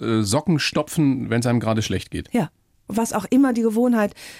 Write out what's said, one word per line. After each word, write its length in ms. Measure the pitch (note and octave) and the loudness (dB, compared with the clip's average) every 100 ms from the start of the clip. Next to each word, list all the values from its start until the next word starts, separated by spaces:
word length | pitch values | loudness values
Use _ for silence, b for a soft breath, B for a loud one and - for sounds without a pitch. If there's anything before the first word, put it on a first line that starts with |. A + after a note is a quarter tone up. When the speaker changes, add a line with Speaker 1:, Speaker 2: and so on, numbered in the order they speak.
Speaker 1:
äh, 200 | A2+ A2+ | 0 0
Socken 360 | G#2 B2 D#3 D#3 | 0 0 0 0
stopfen, 720 | - - - - D3 B2 A2 | 0 -2 -2 0 0 0 -2
wenn's 160 | A#2 A#2+ | -2 0
einem 140 | A#2+ | 0
gerade 220 | A2 A2+ | 0 -2
schlecht 280 | G#2+ F#2 - | -2 -4 -6
geht. 180 | E2 - | -10 -4
Speaker 2:
Ja. 180 | B3 F3 - _ _ - | -2 -4 -8 _ _ -8
Was 220 | G3+ A3+ | -4 -2
auch 140 | G#3+ F#3+ | -4 0
immer 240 | B3+ C#4 | 2 4
die 80 | A#3 | 2
Gewohnheit 540 | A3+ G#3+ B3 A#3 G#3 B B | 0 2 2 2 0 B B